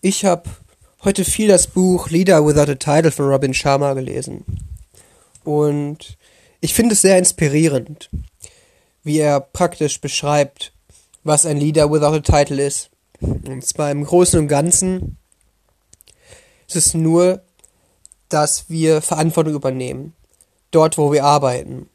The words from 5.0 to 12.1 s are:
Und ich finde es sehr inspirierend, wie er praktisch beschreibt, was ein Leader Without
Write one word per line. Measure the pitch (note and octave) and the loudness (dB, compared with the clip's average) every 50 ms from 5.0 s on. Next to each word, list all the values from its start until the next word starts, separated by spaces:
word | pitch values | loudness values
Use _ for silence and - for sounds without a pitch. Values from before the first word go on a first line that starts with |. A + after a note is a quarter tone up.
| _ _ _ _ _ _ _ - _ | _ _ _ _ _ _ _ -16 _
Und | - D3+ D3 D3+ D3 D3 D3 D3 C#3+ D3+ D#3 - - - _ _ _ _ _ _ _ _ _ | -4 0 0 0 0 0 -2 -4 -6 -8 -12 -16 -20 -20 _ _ _ _ _ _ _ _ _
ich | - D#3+ - | -6 -4 0
finde | - A3+ A#3+ A3 | 2 2 2 4
es | G3 - | 2 4
sehr | F#3+ G3 F#3 | 4 4 4
inspirierend, | F#3 F#3 - - E3 D3 C#3 D3+ D#3+ D#3+ C#3 C3 A2+ - D3+ - - - - - - - _ _ - - _ _ _ _ _ _ _ _ _ _ _ | 4 2 0 0 -2 0 2 2 2 2 0 -2 -6 -6 -16 -18 -18 -14 -12 -12 -14 -14 _ _ -20 -20 _ _ _ _ _ _ _ _ _ _ _
wie | D3+ D3 D#3 | -2 0 0
er | D3+ D3 C#3+ C#3 | 2 2 2 0
praktisch | C3+ _ _ - F3+ E3+ F3 - D#3 D3 - - | -2 _ _ -2 -2 -2 -2 -2 -4 -4 -4 -6
beschreibt, | - C#3+ - - - C#3+ D3 D3 C#3+ C#3 _ _ - - _ _ _ _ _ _ _ _ _ _ _ | -8 -8 -8 -4 -2 0 2 2 0 0 _ _ -16 -16 _ _ _ _ _ _ _ _ _ _ _
was | D3+ D3+ C#3+ - | 0 0 0 0
ein | E3+ D3+ D3 | 0 -2 -2
Leader | D3 D3+ D3+ D#3+ D3+ D3 | -2 0 2 2 2 4
Without | D3+ D#3 D3 D3 | 2 2 2 2